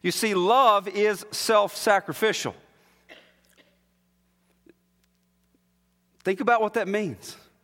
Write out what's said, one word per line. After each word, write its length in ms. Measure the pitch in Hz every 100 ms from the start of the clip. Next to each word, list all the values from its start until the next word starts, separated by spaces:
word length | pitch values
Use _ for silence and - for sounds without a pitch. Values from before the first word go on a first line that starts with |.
You 100 | 180
see, 240 | 165 226
love 540 | 196 180 247 254 202 196
is 360 | 190 208 202 -
self-sacrificial. 1300 | - - 214 202 - - 196 - 151 220 185 123 - _ _ _ _ _ - _ _ _ _ _ _ _ _ _ _ _ _ _ _ _ - _ _ _ _ _ _ _ _ _ _ _ _ _ _
Think 160 | - 190
about 200 | 214 240
what 140 | 214
that 140 | 226 190
means. 480 | 202 202 110 - - - _